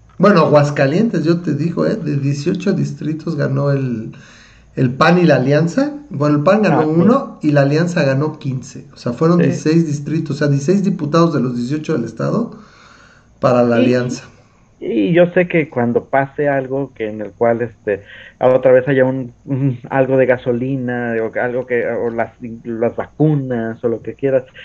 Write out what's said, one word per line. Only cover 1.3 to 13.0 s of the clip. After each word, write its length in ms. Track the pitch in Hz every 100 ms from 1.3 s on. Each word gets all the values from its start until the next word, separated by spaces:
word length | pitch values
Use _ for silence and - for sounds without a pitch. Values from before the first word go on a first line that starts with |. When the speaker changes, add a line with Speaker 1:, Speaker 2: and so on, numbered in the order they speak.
| 170
Speaker 1:
te 120 | - 139
digo, 300 | 170 - 156
eh, 100 | -
de 180 | 147 139
dieciocho 560 | 139 139 175 196 202
distritos 640 | 151 143 - 147 160 170 143
ganó 360 | 139 135 143
el, 420 | 139 127 110 110 - - - - - _ -
el 140 | 127
pan 260 | 131 160 180
y 80 | 151
la 100 | 127
Alianza. 560 | 127 147 170 262 294 - -
Bueno, 280 | 135 147 147
el 60 |
pan 180 | 160 214
ganó 180 | 190 135
Speaker 2:
Ah, 40 | 156
sí. 40 | 165
Speaker 1:
uno 440 | 202 269 - -
y 100 | 156
la 120 | 143
Alianza 380 | 139 151 175 170
ganó 360 | 135 135 151 -
quince. 460 | 135 131 - 139 -
O 40 | -
sea, 140 | -
fueron 280 | - 160 175
Speaker 2:
Sí. 40 | 143
Speaker 1:
dieciséis 380 | - 156 165 160
distritos, 520 | 143 - 156 - -
o 20 |
sea, 80 | 147
dieciséis 380 | 139 170 202 175
diputados 480 | 170 143 165 170
de 80 | 151
los 160 | 120 120
dieciocho 340 | 120 151 151 156
del 100 | 113
estado 460 | - 143 196 240 - - - - -